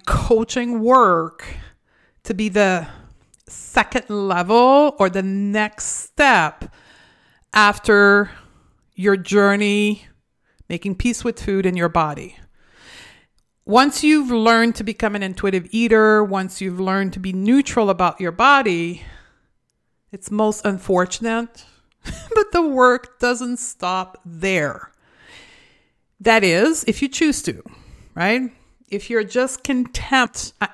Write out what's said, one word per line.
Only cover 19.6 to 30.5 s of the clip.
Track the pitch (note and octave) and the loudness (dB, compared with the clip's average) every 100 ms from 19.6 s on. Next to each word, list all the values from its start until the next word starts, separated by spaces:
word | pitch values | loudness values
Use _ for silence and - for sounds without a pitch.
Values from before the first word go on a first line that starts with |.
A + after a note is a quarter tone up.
| _ _ _ _ _ | _ _ _ _ _
it's | F#3+ - | -18 -8
most | G#3 G#3+ G#3 G#3 | -2 -2 -2 -4
unfortunate, | F#3+ - F3+ F3+ - A3+ A3+ A#3 - - _ _ _ | -4 0 0 0 -4 -4 -4 -6 -12 -20 _ _ _
<laughs> | - - - | -14 -14 -2
but | G#4+ G#4 | 0 0
the | F4 | 0
work | E4 B3+ B3 B3 - _ | 0 4 4 4 -4 _
doesn't | B3 A#3+ B3 B3 | -2 -2 -6 -8
stop | - - F3+ F#3 F#3 - F3 | -10 -8 -6 -6 -8 -14 -20
there. | E3 F#3+ F#3 C#3+ - - _ _ _ _ - - _ _ _ _ _ _ - | -6 -2 0 -2 -6 -16 _ _ _ _ -20 -20 _ _ _ _ _ _ -4
That | G#3 A3+ | 2 2
is, | F#3+ E3+ C4 D#4+ - | 4 2 2 0 -2
if | - | -4
you | C#4 | -4
choose | - D#4 - | -2 -2 -2
to, | - A#2 - - - - - D#3+ | -6 -10 -14 -20 -20 -20 -16 -4
right? | F#3 B3 B3+ - _ _ _ | -2 -2 -4 -10 _ _ _
If | G3+ - | -10 -4
you're | A#3 | -4
just | G3+ B3 B3+ C4 | -2 -2 -2 -4
content, | - B3+ B3 - - C4+ A#3+ - - | -4 -4 -4 -8 -2 0 0 -4 -14